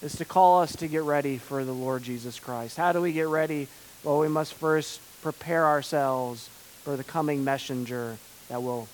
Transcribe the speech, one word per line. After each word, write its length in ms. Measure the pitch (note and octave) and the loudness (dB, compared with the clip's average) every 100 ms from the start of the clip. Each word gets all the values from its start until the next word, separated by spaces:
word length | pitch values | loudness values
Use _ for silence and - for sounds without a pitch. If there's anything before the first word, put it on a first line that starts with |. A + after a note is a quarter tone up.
is 140 | D#3+ - | -8 -8
to 80 | E3 | -2
call 360 | F#3 F#3 F3+ | 6 8 8
us 140 | F3 - | 4 -2
to 120 | E3 | -4
get 140 | D#3 | -2
ready 360 | D3+ D3 C#3+ C3 | 0 2 0 -4
for 260 | - C3+ C3 | -4 -4 -4
the 80 | |
Lord 300 | B2+ B2+ C3 | -4 -2 -4
Jesus 360 | B2 B2 A#2+ A#2+ | -4 -8 -8 -12
Christ. 380 | - B2 A#2 C3+ | -10 -8 -8 -2
How 140 | F3 | 0
do 100 | F3 | 2
we 100 | F3 | 0
get 160 | D#3 D#3+ | 0 0
ready? 400 | D#3 D#3 D3+ C3+ - - - | 0 0 -2 -6 -12 -20 -12
Well, 160 | - D3 | 0 2
we 80 | D#3 | 2
must 260 | D#3 D3+ | 2 -2
first 460 | - D#3+ D#3 D3+ - - - | -2 2 2 0 -10 -16 -10
prepare 420 | D#3 - D#3+ E3 D#3 | -8 -8 -2 4 4
ourselves 840 | D3 C#3 D#3 C#3 C3 B2+ A#2 - - - - | 4 2 0 2 0 -2 -8 -14 -20 -20 -14
for 120 | - C#3 | -6 -6
the 80 | |
coming 400 | C3+ E3 D3+ C#3+ | -4 -2 0 0
messenger 760 | C3+ C#3 - C3 A#2+ B2 A#2+ A2+ - - - | 0 -2 -2 -6 -4 -6 -6 -10 -16 -20 -10
that 120 | B2 | -6
will 260 | B2 B2 G#2+ | -4 -4 -8